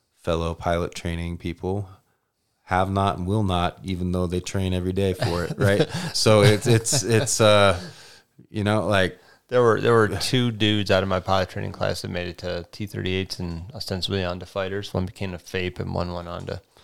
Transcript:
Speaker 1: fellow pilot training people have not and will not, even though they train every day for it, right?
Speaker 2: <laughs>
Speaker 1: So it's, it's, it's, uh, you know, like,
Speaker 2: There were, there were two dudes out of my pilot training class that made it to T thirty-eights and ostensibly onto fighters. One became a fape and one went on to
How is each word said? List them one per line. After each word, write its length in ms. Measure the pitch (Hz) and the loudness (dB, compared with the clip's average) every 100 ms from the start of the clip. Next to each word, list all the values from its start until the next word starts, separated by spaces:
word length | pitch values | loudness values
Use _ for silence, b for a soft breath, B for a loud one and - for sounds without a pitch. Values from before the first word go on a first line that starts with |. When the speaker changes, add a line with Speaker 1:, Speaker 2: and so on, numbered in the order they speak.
| _ _ | _ _
Speaker 1:
fellow 380 | - 82 82 | -4 -2 -2
pilot 400 | 82 87 85 87 | -4 -2 -2 -2
training 420 | - 85 82 85 85 | -6 -6 -6 -6 -6
people 520 | 87 82 92 101 95 95 b b b _ _ _ | -8 -6 -4 -4 -6 -14 b b b _ _ _
have 260 | - 92 95 | -2 0 2
not 280 | 98 98 - | 2 0 0
and 80 | 90 | -2
will 160 | 110 | 0
not, 360 | 98 90 87 - | 0 0 -2 -4
even 300 | 95 90 90 | -6 -4 -2
though 140 | 90 90 | -2 -2
they 140 | 90 | -2
train 320 | - 98 92 | -4 -4 -2
every 200 | 92 92 | -2 -2
day 200 | 92 98 | 0 0
for 320 | 92 - 87 | 0 -2 -2
it, 80 | 82 - | -4 0
right? 300 | 101 104 - 175 | 2 4 2 -2
Speaker 2:
<laughs> 140 | 165 | -6
Speaker 1:
So 280 | - 113 107 | 0 6 8
it's, 240 | 107 104 120 | 8 6 4
it's, 360 | 113 - 139 | 2 2 -2
it's, 380 | 98 110 110 - | 2 2 2 4
uh, 380 | 107 104 98 90 90 B B B _ _ - | 6 8 6 4 -4 B B B _ _ -10
you 140 | 107 | -4
know, 220 | 101 107 87 | 0 0 2
like, 320 | 101 90 - b b _ | 2 2 -2 b b _
Speaker 2:
There 120 | 123 | 2
were, 200 | 117 104 | 4 4
there 100 | 110 | 4
were 160 | 117 104 | 4 4
two 420 | 92 - 131 123 | 0 -2 0 0
dudes 380 | 107 107 107 98 | 0 2 2 2
out 120 | 95 | 2
of 80 | 95 | 2
my 100 | 92 | -2
pilot 300 | 95 95 92 | 0 0 -2
training 220 | 104 101 | -6 -8
class 280 | 98 101 95 | -4 -4 -4
that 60 | 101 | -6
made 200 | 92 87 | -6 -8
it 100 | - | -8
to 280 | 90 87 85 | -8 -8 -8
T 140 | - 104 | -12 -10
thirty-eights 520 | 101 95 95 92 - | -6 -4 -2 -4 -6
and 300 | 90 82 92 | -8 -8 -10
ostensibly 500 | 107 - 92 - 98 | -12 -8 -6 -4 -2
onto 220 | 90 90 87 | -4 -6 -8
fighters. 480 | 98 95 98 98 | -6 -6 -6 -6
One 100 | 101 | -4
became 300 | 92 - 95 | -4 -6 -8
a 40 | 87 | -8
fape 400 | - 95 90 - | -8 -4 -4 -6
and 120 | 92 | -6
one 220 | 90 87 | -4 -4
went 140 | 87 85 | -6 -10
on 180 | 87 92 | -10 -10
to 160 | - - B | -10 -12 B